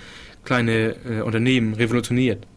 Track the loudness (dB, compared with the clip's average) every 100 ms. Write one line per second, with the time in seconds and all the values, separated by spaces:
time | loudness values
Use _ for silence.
0 | -18 -20 -20 -16 -2 0 2 2 0 -4
1 | -6 -4 -2 0 2 2 2 0 2 2
2 | 0 0 2 0 -8